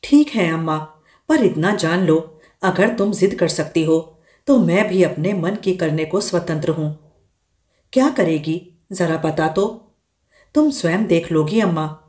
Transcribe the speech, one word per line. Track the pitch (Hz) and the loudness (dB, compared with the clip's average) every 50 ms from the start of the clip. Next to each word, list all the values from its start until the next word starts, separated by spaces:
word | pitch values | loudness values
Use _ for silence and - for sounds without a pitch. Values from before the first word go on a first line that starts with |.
"ठीक | - - 277 294 294 - | 0 4 4 4 4 4
है | - 226 185 165 | 0 0 0 0
अम्मा, | 165 165 165 160 156 156 156 - - _ _ _ _ _ _ - | 0 -2 -2 -2 -2 -4 -4 -10 -18 _ _ _ _ _ _ 0
पर | 311 294 233 | 2 4 4
इतना | 185 - 156 160 196 208 | 2 2 2 0 0 0
जान | 185 - 160 170 180 190 | 0 0 0 0 0 2
लो, | 156 160 160 160 - - - _ _ _ _ | 2 2 2 0 -4 -20 -20 _ _ _ _
अगर | - 190 - - 190 233 233 | -2 -2 2 2 0 0 2
तुम | - 196 208 | 0 -2 -2
जिद | 202 - 185 196 - | 0 0 0 0 2
कर | - 175 160 | 0 -2 -2
सकती | - - 151 151 - 165 160 | 0 -4 -6 -2 -2 -2 2
हो | 160 160 160 160 - - _ _ _ _ _ _ | 2 0 0 0 -6 -20 _ _ _ _ _ _
तो | - 277 247 | 2 4 4
मैं | 190 165 170 196 214 208 | 4 4 2 2 2 0
भी | 180 190 | 2 2
अपने | 180 165 - - 156 190 | 2 2 0 -2 -4 -2
मन | 208 185 165 180 208 | -2 -2 -2 -4 -4
की | 214 - 196 180 | -2 -2 -2 -2
करने | 185 175 156 151 160 160 | 0 -2 -2 -2 -2 -4
को | 156 180 202 | -2 -4 -4
स्वतंत्र | 202 - - 175 175 - 160 156 147 - | -4 -2 -4 -4 -4 -2 -6 -4 -2 -2
हूँ।" | 156 160 156 151 151 - _ - _ _ _ _ _ _ _ _ _ _ _ _ _ _ _ _ | -2 -2 -4 -6 -6 -10 _ -20 _ _ _ _ _ _ _ _ _ _ _ _ _ _ _ _
"क्या | - 262 262 302 | 0 2 2 2
करेगी, | 269 - 190 165 160 156 151 156 160 180 180 - _ _ _ _ | 2 0 0 0 0 -4 -2 -4 -6 -6 -8 -14 _ _ _ _
जरा | 196 - 180 160 160 | -6 -4 -2 -2 -2
बता | 160 160 160 151 170 156 156 | -2 -2 -4 -2 -2 -2 -2
तो?" | 156 190 202 226 233 - _ _ _ _ _ _ _ _ _ _ _ _ _ _ _ | 0 -2 -2 -2 -4 -10 _ _ _ _ _ _ _ _ _ _ _ _ _ _ _
"तुम | 294 302 302 | 2 2 2
स्वयं | 277 - - 165 165 196 220 | 0 -2 -2 -2 0 0 0
देख | - 190 165 165 - | 2 2 0 0 0
लोगी | 165 156 151 151 208 226 | 0 0 0 2 0 0
अम्मा।" | 214 180 170 160 156 156 - - _ | 0 2 0 -2 -4 -6 -8 -14 _